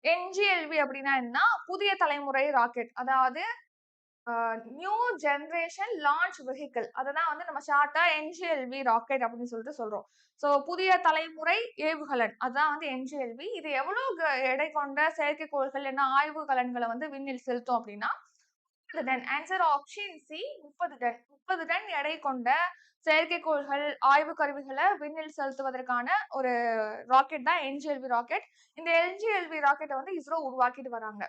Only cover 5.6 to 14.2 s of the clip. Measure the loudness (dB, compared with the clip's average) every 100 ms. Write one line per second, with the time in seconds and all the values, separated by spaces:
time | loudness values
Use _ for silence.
5.6 | -4 -6 -6 0 2 2 0 -2 -10 -8
6.6 | -6 -4 -4 -4 -2 0 0 -2 -6 -8
7.6 | 2 4 4 4 4 2 -4 -6 -2 -2
8.6 | -2 -2 2 2 2 0 0 -4 -8 -8
9.6 | -10 -8 -6 -8 -10 _ _ _ 4 4
10.6 | 2 0 4 6 6 2 -2 -2 2 2
11.6 | 0 -2 -2 -2 -2 2 2 0 -2 2
12.6 | 2 2 -4 -6 -6 -6 -6 -6 -8 -6
13.6 | -2 -2 0 -2 -2 0